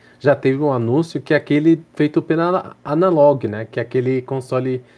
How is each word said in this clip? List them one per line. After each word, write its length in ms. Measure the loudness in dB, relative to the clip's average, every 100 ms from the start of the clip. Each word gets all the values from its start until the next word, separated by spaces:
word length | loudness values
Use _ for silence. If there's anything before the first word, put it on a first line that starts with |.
| _ _
já 160 | 0
teve 220 | 2 2 0
um 100 | 0
anúncio, 480 | 0 0 0 -2 -6
que 140 | -2
é 20 | -2
aquele 480 | 0 0 2 0 -2
feito 300 | -4 -2 -2
pela 220 | -2 -2
Ana-, 320 | 0 -2 -6 -14
Analog, 640 | -6 0 2 4 4 4 -2
né, 200 | -8 -8
que 120 | -8
é 40 |
aquele 400 | -4 -2 -2 -2
console 600 | -4 -8 -4 -4 -4 -6 -8